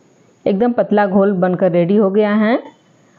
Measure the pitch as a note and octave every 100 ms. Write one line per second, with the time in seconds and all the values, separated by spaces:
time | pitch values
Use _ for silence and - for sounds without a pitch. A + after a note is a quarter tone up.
0 | _ _ _ _ - G3 A#3+ A#3+ F#3 G#3
1 | G3+ G3 G3 F#3 F#3 F3 F#3 E3+ F3 G#3
2 | F#3+ G3+ G#3+ G#3+ G#3+ C4 - - _ _
3 | _